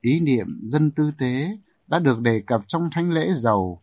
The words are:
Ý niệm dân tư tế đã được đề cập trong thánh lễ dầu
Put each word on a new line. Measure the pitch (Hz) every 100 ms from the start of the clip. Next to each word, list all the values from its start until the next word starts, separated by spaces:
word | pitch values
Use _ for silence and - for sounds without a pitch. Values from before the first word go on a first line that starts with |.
Ý | 120 156
niệm | 160 123 90 76
dân | 107 143 151
tư | 151 151 151
tế | 127 127 160 214 _ _ _
đã | 165
được | 156 117
đề | 120 113 101
cập | 113 104
trong | 170 170
thánh | 170 175
lễ | 165 165
dầu | 170 117 104 92 87